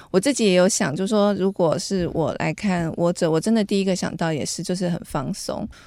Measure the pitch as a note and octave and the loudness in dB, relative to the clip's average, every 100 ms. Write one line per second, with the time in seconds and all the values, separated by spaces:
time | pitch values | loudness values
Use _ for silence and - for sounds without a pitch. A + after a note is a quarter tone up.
0 | - F#3+ C#4 B3+ G#3+ F3+ F#3 - F3 D#3 | 0 0 2 2 4 6 4 2 -2 -2
1 | F#3+ G#3 G3+ G3+ F#3+ F#3+ E3 E3+ - G3 | 0 2 2 2 0 2 0 0 -2 -2
2 | E3 - C#3 - D#3+ D3+ G3 F3 E3 - | -2 -2 -2 -2 -4 -2 -2 0 -2 0
3 | E3+ F3 E3+ D#3+ A3 A3+ G3+ G3 F#3+ F3 | 0 2 2 2 2 2 2 0 0 -2
4 | F#3 - E3 D3+ G#2 - E3+ F3+ F3+ E3+ | -2 -2 -2 -2 -4 -6 -4 -2 -2 -4
5 | - D3+ C3+ G3 - - - - | -6 -6 -6 -6 -6 -8 -8 -14